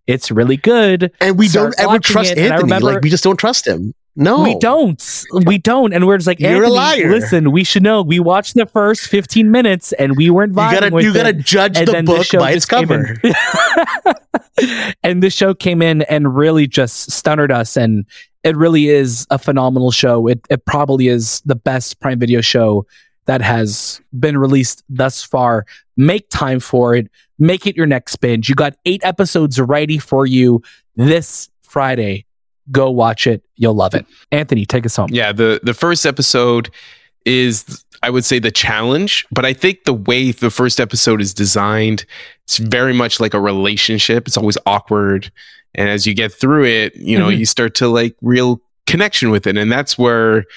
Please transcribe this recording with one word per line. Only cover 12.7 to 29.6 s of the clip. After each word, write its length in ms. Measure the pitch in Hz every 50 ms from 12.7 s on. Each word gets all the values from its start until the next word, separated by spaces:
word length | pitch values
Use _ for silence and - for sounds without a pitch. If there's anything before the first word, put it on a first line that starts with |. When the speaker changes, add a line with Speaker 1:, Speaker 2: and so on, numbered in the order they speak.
Speaker 1:
came 160 | 226 247 254
Speaker 2:
cover. 320 | 160 139 - 139 123 113 113 -
Speaker 1:
in. 1700 | 240 170 - - - - 659 698 - - - 330 - - - - 381 277 - _ _ - - - _ _ - 262 247 233 226 214 208 190
<laughs> 0 | - -
And 180 | 175 180 180
this 140 | 185 190 -
show 180 | - 196 196 190
came 300 | - - 185 175 165 165
in 180 | 165 160 156
and 340 | 151 - 151 151 147 139 127
really 300 | 139 147 160 160 156 147
just 460 | 131 - 143 127 117 - - - -
stunnered 400 | - - - 160 151 151 147 139
us. 260 | 131 120 117 - -
And 280 | 135 117 113 110 104 101 - - - - _ _ _ -
it 120 | 160 160
really 320 | 151 160 170 165 156 147
is 400 | 147 147 143 135 123 117 120 - -
a 80 | 135
phenomenal 540 | 135 - - 139 135 127 131 131 127 127 127
show. 340 | 117 - - 123 120 117 113
It, 140 | 117 123 120 - -
it 160 | 143 135 -
probably 440 | - - 143 147 139 135 131 127 123
is 340 | 120 120 113 - - - -
the 100 | 147 135
best 440 | 120 - 139 131 127 123 - - -
Prime 180 | - 135 131
Video 240 | 120 120 117 120 117
show 460 | 113 - - 123 113 107 104 101 98 - _ _ _ _ _ _ _
that 160 | - 131 127 110
has 580 | 107 120 113 110 104 107 - - - - - _ _ - 123
been 160 | 131 151 143
released 480 | 139 135 135 139 135 127 - - - _ -
thus 340 | 131 127 135 135 - - -
far. 440 | - - 131 123 120 117 110 101 - - - _ _ _
Make 360 | - 135 160 185 208 - -
time 280 | - - 147 135 131 127
for 360 | - - - 123 123 120 120
it. 160 | 120 110 - _ _ _ _ _
Make 300 | - 151 165 185 185 -
it 100 | 202 170
your 80 | 165 165
next 300 | 147 139 120 - - -
binge. 340 | - - 123 117 113 110 -
You 60 | 139
got 200 | 147 151 143 - _ -
eight 160 | 180 185 202 -
episodes 580 | 185 175 - 196 - - 175 156 151 123 135